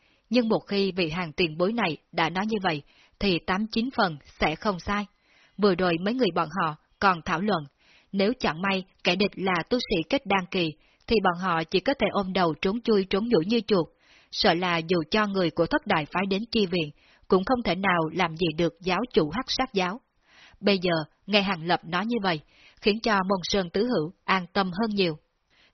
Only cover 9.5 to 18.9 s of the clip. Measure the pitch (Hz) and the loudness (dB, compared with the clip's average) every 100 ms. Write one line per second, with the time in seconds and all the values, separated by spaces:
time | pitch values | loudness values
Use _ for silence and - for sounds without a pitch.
9.5 | 180 - 247 - 190 160 277 190 196 180 | -2 0 -2 0 -2 0 -2 0 -2 0
10.5 | 190 165 - _ _ - 226 190 175 190 | -2 -2 -4 _ _ -2 2 2 0 -2
11.5 | 165 165 190 - 285 202 202 190 185 175 | -2 0 0 0 0 0 0 -2 0 0
12.5 | 147 190 233 233 208 190 196 233 208 175 | 0 -2 -2 2 2 2 -2 2 2 2
13.5 | 240 - 202 156 _ _ _ _ - 214 | 0 2 0 0 _ _ _ _ 0 2
14.5 | 170 185 170 165 180 151 214 214 196 170 | 2 2 -2 0 0 2 0 0 0 0
15.5 | 160 165 302 - 175 147 175 196 190 226 | 0 0 0 0 -2 0 -4 -2 -4 -2
16.5 | 226 190 180 151 - _ _ - 185 190 | 0 0 0 -4 -8 _ _ 0 2 2
17.5 | 247 226 175 196 175 160 160 175 160 175 | 0 0 0 0 0 0 0 -2 0 -2
18.5 | 156 170 - 185 | 2 -2 -2 -2